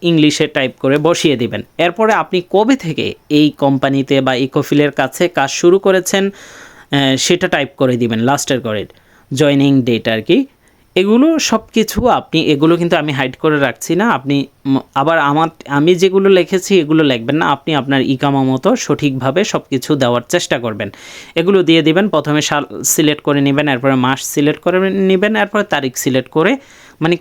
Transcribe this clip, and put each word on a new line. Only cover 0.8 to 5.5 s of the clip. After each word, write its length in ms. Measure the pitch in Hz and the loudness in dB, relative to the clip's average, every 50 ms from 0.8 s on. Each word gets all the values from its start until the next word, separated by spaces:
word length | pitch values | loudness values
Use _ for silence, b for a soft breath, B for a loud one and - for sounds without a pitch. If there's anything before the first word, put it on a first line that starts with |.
করে 180 | - 135 143 147 | -2 0 0 2
বসিয়ে 380 | 151 160 170 165 - 160 135 | 2 0 0 2 0 0 0
দিবেন। 260 | 113 120 107 110 104 - - _ - | 0 -2 -4 -4 -8 -10 -10 _ -2
এরপরে 340 | 165 175 175 - 220 214 | -2 -2 0 0 0 0
আপনি 300 | 214 175 156 - 190 180 175 - | 0 0 -2 -2 -4 -6 -4 -2
কবে 260 | - 190 220 233 269 | 0 0 2 2 0
থেকে 380 | 262 - 165 147 131 104 98 - - _ - | 0 -2 -4 -6 -6 -6 -6 -8 -12 _ 0
এই 220 | 147 147 151 147 | 2 2 2 2
কোম্পানিতে 680 | - - 143 139 139 131 143 135 139 139 135 - 143 135 | 2 0 0 0 0 0 0 0 0 -2 0 0 0 0
বা 140 | 131 131 131 | 0 0 0
এই 140 | 123 135 131 | -2 -2 -2
কফিলের 380 | - 151 135 - 151 143 147 143 | -2 -4 -2 0 2 2 2 2
কাছে 380 | - - 135 131 - - 151 - | 0 -2 -4 -4 -2 -2 -2 0
কাজ 220 | - 151 135 131 | 0 -2 -2 -2